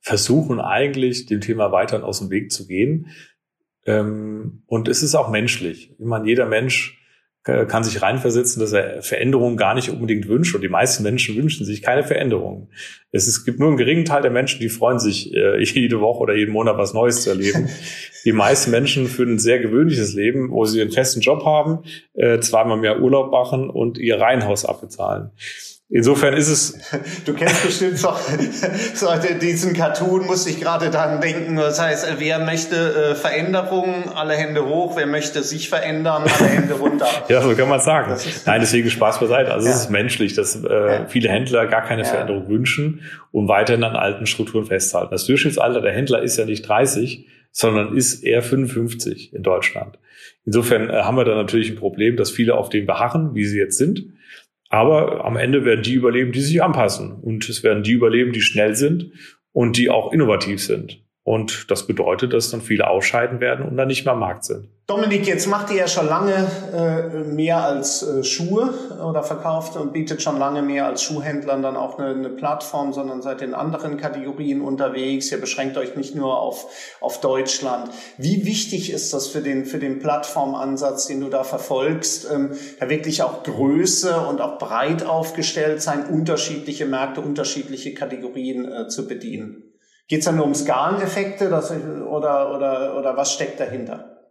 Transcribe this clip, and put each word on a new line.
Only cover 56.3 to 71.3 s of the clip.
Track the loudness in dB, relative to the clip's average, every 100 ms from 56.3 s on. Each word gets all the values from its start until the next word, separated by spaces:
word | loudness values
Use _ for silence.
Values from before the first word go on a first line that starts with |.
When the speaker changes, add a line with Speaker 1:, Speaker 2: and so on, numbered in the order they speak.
Speaker 1:
die | 0
sich | 2 4
anpassen. | 4 4 2 0 -8 -8
Und | -6 -6 -6
es | 0
werden | 2 2
die | 2
überleben, | 4 6 4 2
die | 2
schnell | 2 4 2
sind | 2 2 0 -2 -14 -20 _ _
und | 2 2 4
die | 4
auch | 4 2
innovativ | 2 4 2 0 -4
sind. | -2 -4 -4 -16 _ _
Und | -2 -2 -2 -8 -4
das | -4 -2
bedeutet, | 0 0 0 0
dass | 0 -2
dann | -6
viele | -2 0 2
ausscheiden | 2 2 0 -2 -2
werden | -2 -2 -2
und | -2
dann | 0
nicht | 0 0
mehr |
am | 0
Markt | -2 -6
sind. | -8 -8 -10 _ -6
Speaker 2:
Dominik, | -2 0 0 0
jetzt | -2 0
macht | -2 0
ihr | 0
ja | 0
schon | 0 0
lange, | 0 2 2 0 -4 -6
äh, | -2 0 0 -4 -4
mehr | -4 -2 2 2
als, | 2 -2 -4 -4
äh, | -2 -2
Schuhe | -2 -2 -2 0 0 -4 -10 -8 -4
oder | -4
verkauft | -4 -6 -4 -4 -4 -8
und | -6
bietet | -4 -6 -4
schon | -4 -2
lange | -2 -2
mehr | -2 0 -2
als | -2
Schuhhändlern | -4 -4 -6